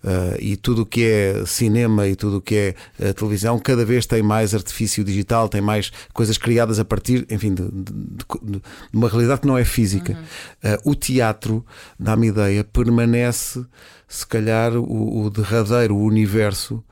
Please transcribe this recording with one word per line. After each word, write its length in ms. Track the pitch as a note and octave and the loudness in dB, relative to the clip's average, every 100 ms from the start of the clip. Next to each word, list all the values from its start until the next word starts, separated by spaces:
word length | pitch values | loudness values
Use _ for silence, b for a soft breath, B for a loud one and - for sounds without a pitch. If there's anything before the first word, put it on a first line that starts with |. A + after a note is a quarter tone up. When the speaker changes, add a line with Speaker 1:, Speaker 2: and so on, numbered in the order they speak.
Speaker 1:
Ah, 340 | - F#2 F2+ F#2+ | 0 -2 0 -2
e 160 | G#2+ G2+ | -4 -2
tudo 260 | - A#2 | 0 0
o 40 | A2 | 0
que 180 | A2+ | 0
é 400 | A2+ G#2+ G2 G2+ G2 | 2 4 2 -2 -4
cinema 600 | - A#2 A2 A#2 G#2+ G2 | -2 2 2 4 2 2
e 80 | F#2+ | 0
tudo 220 | G#2 G2 | -2 -2
o 20 | |
que 140 | - G#2+ | 0 0
é, 180 | G2+ F2+ B - | 0 -4 B -4
ah, 140 | G2+ | -4
televisão, 460 | F#2+ G#2+ G#2 A2 A#2+ | -2 -2 0 0 0
cada 260 | A#2 B2 | 2 0
vez 220 | A2 B2 - | 2 0 2
tem 160 | A#2 | 2
mais 320 | G#2+ A2 G#2+ | 2 2 2
artifício 500 | G#2 - - A2 - | -2 -4 -6 -4 -2
digital, 420 | G2+ G2 G2 A#2 A2 | -2 -2 0 0 2
tem 120 | G#2 | 0
mais 320 | G2+ G#2+ G2 B B | 0 0 -4 B B
coisas 240 | - A2 G#2+ | -2 0 0
criadas 400 | A#2 A#2 A2+ G#2+ | 2 2 2 0
a 60 | |
partir, 420 | G#2 A2 - B2 - | 0 -2 0 -2 0
enfim, 220 | G#2+ G#2+ | -4 -2
de, 80 | F#2 F2+ | -2 -4
de, 220 | F#2+ F#2 | -8 -10
de, 600 | G#2 G2+ G2 - - G#2 G2 | -10 -10 -12 -10 -10 -8 -10
de 20 | B B B | B B B
uma 140 | A2 A#2 | 0 2
realidade 340 | A2 A#2+ C3+ | 2 2 2
que 40 | C#3+ | 2
não 120 | B2+ | 2
é 80 | A#2+ | 2
física. 480 | - G#2 F#2+ - | 2 0 0 -4
Speaker 2:
Uhum. 100 | G2+ D#3+ B B B A2+ | -8 -10 B B B -2
Speaker 1:
Ah, 60 | G#2 | -2
o 120 | C#3 | 0
teatro, 680 | C#3+ - B2+ A2+ G#2 - A2 - B B B | -2 0 2 2 0 -4 -4 -6 B B B
dá-me 280 | G#2+ A2 A2+ | 0 2 2
ideia, 360 | G#2 G2+ G2+ | 2 2 0
permanece, 1000 | G#2 - A#2 A#2 A#2 A#2+ A#2+ A#2+ - B2+ B2 B B B B | 0 0 2 4 4 2 0 -2 -6 -8 -12 B B B B
se 180 | - - | -14 -4
calhar, 480 | A2+ A2 A2+ A#2 | -2 2 2 2
o, 500 | A#2 A#2 A2 A2 A2 G#2+ | 0 -2 -2 -2 -2 -2
o 40 | |
derradeiro 640 | G#2 G2+ A2+ G#2 A#2+ A2+ G2+ | -2 0 0 2 2 2 2
universo 840 | G#2+ G#2+ G#2 G#2+ G#2 G2 - A2+ - | 2 4 4 2 0 -2 -6 -10 -12